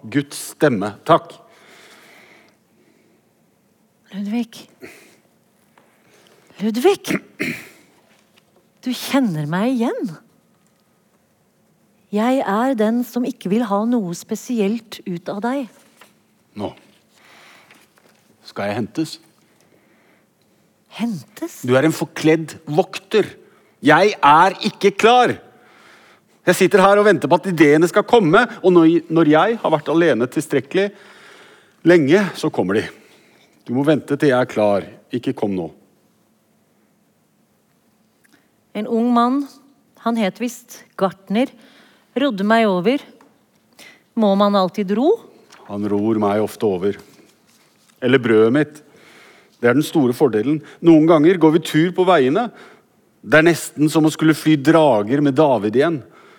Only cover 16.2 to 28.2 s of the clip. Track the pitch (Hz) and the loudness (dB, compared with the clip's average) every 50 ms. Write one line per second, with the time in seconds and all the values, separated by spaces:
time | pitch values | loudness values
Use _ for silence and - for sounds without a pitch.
16.2 | _ _ _ _ _ _ _ 104 101 - - - _ _ _ _ _ _ _ _ | _ _ _ _ _ _ _ -12 -12 -12 -12 -16 _ _ _ _ _ _ _ _
17.2 | _ _ - - - - - _ _ _ _ _ _ _ _ _ _ _ _ _ | _ _ -20 -20 -20 -20 -20 _ _ _ _ _ _ _ _ _ _ _ _ _
18.2 | _ _ _ _ _ - - - 101 101 104 123 113 98 - 147 160 156 - - | _ _ _ _ _ -18 -12 -8 -8 -6 -6 -6 -8 -8 -6 -8 -8 -8 -10 -18
19.2 | _ _ _ _ _ _ _ _ _ _ _ _ _ _ _ _ _ _ _ _ | _ _ _ _ _ _ _ _ _ _ _ _ _ _ _ _ _ _ _ _
20.2 | _ _ _ _ _ _ _ _ _ _ _ _ _ _ - - 208 240 208 147 | _ _ _ _ _ _ _ _ _ _ _ _ _ _ -10 -8 -6 -6 -6 -8
21.2 | 123 _ _ - 320 339 - - - 123 123 131 143 160 151 - 156 - - - | -12 _ _ -14 -14 -14 -12 -10 -4 0 0 2 2 0 -2 -4 -8 -10 -10 -2
22.2 | - 156 160 165 160 147 - - - - 147 165 180 - - - - _ - 214 | 0 0 0 0 -2 -10 -14 -18 -12 -4 -4 -4 -4 -4 -8 -16 -10 _ -2 -2
23.2 | 175 - - - _ _ _ _ _ _ _ _ - 139 151 160 190 208 196 - | -2 -2 -8 -18 _ _ _ _ _ _ _ _ 2 2 4 4 4 2 0 2
24.2 | - 143 147 160 180 196 180 - - 214 - - - 202 196 - - 220 247 247 | 4 4 6 6 4 2 0 -2 -6 -8 -6 0 0 0 0 2 2 4 4 4
25.2 | 247 180 107 - - - _ _ _ _ _ _ _ - - _ _ _ _ _ | 4 2 -2 -6 -12 -20 _ _ _ _ _ _ _ -20 -20 _ _ _ _ _
26.2 | _ _ _ _ _ - 180 - 196 170 - 196 190 196 202 208 202 214 196 - | _ _ _ _ _ -2 2 2 2 2 4 4 4 6 4 4 4 4 2 2
27.2 | - 135 160 180 - 196 180 151 160 143 147 156 170 170 - 208 - - - 240 | 0 0 0 0 0 -4 0 2 4 4 6 4 2 2 2 -2 0 2 2 2